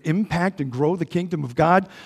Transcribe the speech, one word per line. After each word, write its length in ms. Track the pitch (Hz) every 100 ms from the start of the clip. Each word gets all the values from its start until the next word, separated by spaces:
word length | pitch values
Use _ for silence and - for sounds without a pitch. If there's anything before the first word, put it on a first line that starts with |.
impact 540 | 160 175 214 170 180 175
and 140 | 135
grow 240 | 123 151 180
the 80 |
kingdom 400 | 165 175 180 170
of 100 | 135
God, 320 | 123 160 185 196 -